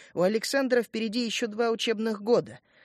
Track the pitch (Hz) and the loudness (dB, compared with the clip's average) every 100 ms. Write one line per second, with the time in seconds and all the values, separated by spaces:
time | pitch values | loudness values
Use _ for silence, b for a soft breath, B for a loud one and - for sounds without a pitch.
0 | B - 180 214 - 277 269 247 220 233 | B 0 2 2 0 0 2 2 0 -2
1 | 220 226 233 - 233 208 233 226 - 214 | -4 -2 -2 -2 -4 0 0 0 -2 0
2 | 226 208 208 226 - - b b | -2 -2 2 2 2 -8 b b